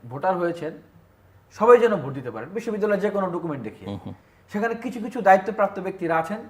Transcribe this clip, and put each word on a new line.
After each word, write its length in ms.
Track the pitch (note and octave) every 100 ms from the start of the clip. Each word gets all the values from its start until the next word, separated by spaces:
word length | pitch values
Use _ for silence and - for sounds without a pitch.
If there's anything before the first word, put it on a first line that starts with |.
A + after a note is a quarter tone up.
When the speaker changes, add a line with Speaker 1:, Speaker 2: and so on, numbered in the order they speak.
| A#2+
Speaker 1:
ভোটার 280 | C3 F3+ F#3
হয়েছেন 360 | F3 E3 D#3 - - - _ _ _ _ _
সবাই 260 | - A3 A#3+
যেন 180 | A3+ G3+
ভোট 160 | C3+
দিতে 180 | C3+ A#2+
পারেন 180 | A2 B2
বিশ্ববিদ্যালয়ের 520 | G3+ A3+ G#3 G#3 G3+
যে 100 | G#3
কোনো 160 | G3+ F#3
ডকুমেন্ট 380 | F3 E3 C#3
দেখিয়ে, 260 | G#2+ - F#2+
Speaker 2:
হুম, 80 | G2
হুম। 100 | G2 F#2+ _ _ _
Speaker 1:
সেখানে 260 | G#3 A3+
কিছু 260 | A#3 B3 A#3
কিছু 200 | G#3 A#3
দায়িত্বপ্রাপ্ত 600 | F#3+ F#3+ G3 G#3 G3 G3
ব্যক্তিরা 360 | F#3 - E3+ D#3+
আছেন 220 | D#3+ G#3+